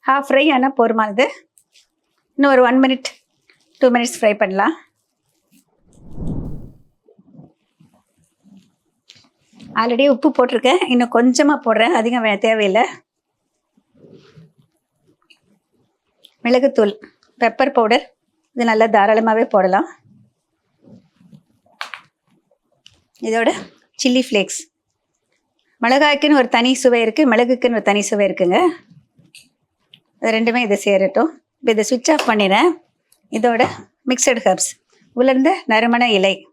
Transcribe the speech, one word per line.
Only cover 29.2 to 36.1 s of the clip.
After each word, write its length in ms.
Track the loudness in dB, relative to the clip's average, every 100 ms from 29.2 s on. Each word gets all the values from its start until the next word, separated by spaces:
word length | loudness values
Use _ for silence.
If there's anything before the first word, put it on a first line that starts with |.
| _ -20 _ _ _ _ _ _ _ _
இது 120 | -4 -2
ரெண்டுமே 240 | -2 -2 -2
இதை 120 | -2
சேரட்டும். 460 | 0 0 0 0 -2 -4 _ _
இப்ப 80 | -2
இதை 100 | -2 -2
ஸ்விட்ச் 240 | -2 0
ஆஃப் 140 | 0 0
பண்ணிடுறேன். 400 | 0 2 2 0 -2 _ _ _ _ _ -4
இதோட 240 | -2 0 -2 -4 -20 _ -6
மிக்சட் 300 | -2 0 0 0
ஹெர்ப்ஸ், 240 | -2 -4 -10 _ _ _ -2
உலர்ந்த 280 | 0 2 0 -2 0
நறுமண 300 | 0 0 0 0